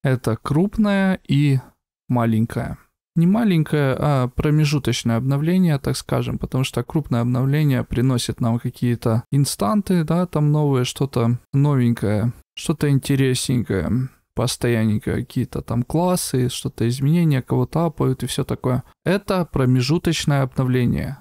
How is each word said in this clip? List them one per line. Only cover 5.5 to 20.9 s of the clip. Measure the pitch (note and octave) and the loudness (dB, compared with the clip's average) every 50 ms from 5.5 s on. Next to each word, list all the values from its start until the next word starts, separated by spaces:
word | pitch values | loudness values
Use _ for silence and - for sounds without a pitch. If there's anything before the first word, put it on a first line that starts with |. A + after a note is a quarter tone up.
| F3 F#3 F#3 E3+ D3+ C#3 | 2 2 4 2 2 0
так | - - C3 - | 0 -4 -4 -4
скажем, | - - C#3 B2+ B2 B2 A#2+ - | -4 -2 -2 -2 -2 -4 -4 -6
потому | - - - B2+ C3 | -6 -4 -2 -2 -2
что | - - B2 A#2+ | -2 -2 -4 -6
крупное | _ - D#3+ C#3+ - C3+ A#2+ | _ -4 -4 -2 0 -2 -2
обновление | A#2+ A#2+ B2 B2 C3 C3+ C#3 D3+ D#3 D3 C3 B2 A2+ | 0 0 0 0 0 0 2 2 2 2 2 0 0
приносит | - - A#2 A#2+ C3 C3 A#2+ - - G2+ - | -2 -2 0 2 2 2 0 0 -4 -4 -2
нам | - A2+ A2+ A#2 | 0 0 0 0
какие-то | - B2+ - - - A#2+ A#2+ A2+ - A#2+ A2+ A#2 - _ | -2 -6 -6 -2 -2 0 0 0 0 0 0 0 -2 _
инстанты, | - C#3 C#3+ - - - G3+ G3+ G#3+ G#3+ F#3+ - F#3+ F3 E3 | 0 0 0 0 0 -2 -2 0 0 0 0 2 0 0 2
да, | D3+ D#3+ E3+ F3+ F3 | 0 0 0 0 0
там | - D#3 D3+ D3 | 0 0 2 2
новые, | D3 D3+ D3+ C#3+ C#3 B2+ B2 | 2 2 2 2 2 2 0
что-то | - - - C#3+ C3+ - A#2+ A#2 A#2 A#2+ A#2+ _ _ - | -2 -2 -4 -4 -2 0 0 2 2 0 -2 _ _ 0
новенькое, | C#3 C#3+ D3 C#3+ C3 B2 A#2+ A#2 - - G2 G#2+ G#2+ G#2 B2 B2 - - _ _ | 0 2 2 2 2 2 2 0 0 0 0 0 0 0 -2 -4 -6 -16 _ _
что-то | - - - D#3+ - - D3 | -12 -6 -6 -2 0 0 2
интересненькое, | C#3+ C3+ - - C#3+ C3+ C3+ C3 B2+ B2+ - - C3+ A#2+ G2 - - F#2+ D#2+ D#2+ G2+ B2 C3 B2+ - _ _ _ _ | 2 0 2 0 0 2 2 2 0 -2 -2 -2 -2 -2 0 0 -2 -2 0 0 -2 -2 -2 -4 -10 _ _ _ _
постоянненько | - A#2 C3 - - - A#2+ A#2+ A2+ A2 A2 G#2+ A2 - - - | -4 -2 -2 -2 -2 -2 0 0 2 2 0 0 -2 -2 -4 -4
какие-то | - B2 - - C3 A#2+ - - C3+ | -4 -6 -4 -4 -4 -4 -4 -6 -10
там | - - A2+ A#2+ A#2+ | -6 -4 -4 -4 -4
классы, | _ - D#3+ F3 F#3 F3+ F3 - - - C3 B2+ A#2+ | _ -2 0 0 0 0 -2 -2 -2 -2 -2 -2 -2
что-то | - - - C3 - - A2+ A#2 | -4 -6 -8 -10 -4 -2 -2 -2
изменения, | B2 C3 C3+ C#3 D#3+ F3 E3+ D#3+ C#3+ C3 | -2 0 0 2 2 2 2 2 2 0
кого-то | B2 - C#3 B2+ B2 - - D3+ E3+ | 0 -2 -2 -2 -2 0 -2 -2 -2
апают | E3 - - C3+ C3 C3 - - | -2 -2 -2 -2 -2 -2 -2 -4
и | B2 | -6
всё | - - C#3 | -4 -6 -4
такое. | - - - - B2+ B2+ C3+ - - _ _ _ | -4 -6 -4 -2 -2 -2 -2 -4 -8 _ _ _
Это | - F3+ G3+ - - G3+ F#3 E3+ | -2 -2 -2 0 -2 -2 -2 -2
промежуточное | - - C#3 C3 B2+ B2+ B2+ B2 B2+ D3+ E3+ - E3+ D#3+ - - - C#3+ C#3 C3+ | -2 -2 0 2 2 2 2 2 2 0 0 0 0 -2 0 0 0 0 0 0
обновление. | B2+ - - C3 B2+ B2 B2+ B2 A#2+ | -2 -2 -2 -2 0 0 0 0 0